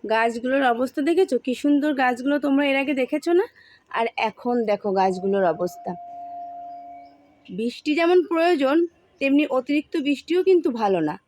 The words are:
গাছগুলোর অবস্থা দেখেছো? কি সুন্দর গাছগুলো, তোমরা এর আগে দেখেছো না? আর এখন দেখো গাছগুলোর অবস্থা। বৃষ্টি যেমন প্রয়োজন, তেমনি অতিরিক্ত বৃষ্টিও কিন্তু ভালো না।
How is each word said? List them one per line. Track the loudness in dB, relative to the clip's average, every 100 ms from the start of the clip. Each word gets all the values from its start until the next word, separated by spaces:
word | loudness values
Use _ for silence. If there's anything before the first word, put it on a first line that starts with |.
গাছগুলোর | -2 0 0 -2 -2 2 2
অবস্থা | 2 -2 -2
দেখেছো? | 0 2 2 0
কি | -2
সুন্দর | -2 2 2 2
গাছগুলো, | 0 0 0 -2 -2
তোমরা | 2 2 2
এর | 0
আগে | 0
দেখেছো | -2 -2 -2 0
না? | 0 0 _ _ -20 _
আর | -4 -4 -2 -4
এখন | -4 -2 -2 0
দেখো | -2 0
গাছগুলোর | 0 0 0 -2 2 2
অবস্থা। | 0 -4 -6 -12 -12 -14 -14 -14 -12 -14 -14 -16 -18 -18 -20 -20 _ _ _ -14
বৃষ্টি | -6 -6 -6 -2
যেমন | 0 4 4 2
প্রয়োজন, | 2 2 4 4 2 0 _ _ _
তেমনি | 2 2 2 0
অতিরিক্ত | 0 -2 -2 -4 -2
বৃষ্টিও | -4 0 0
কিন্তু | 4 4 4
ভালো | 0 0 2
না। | 0 -4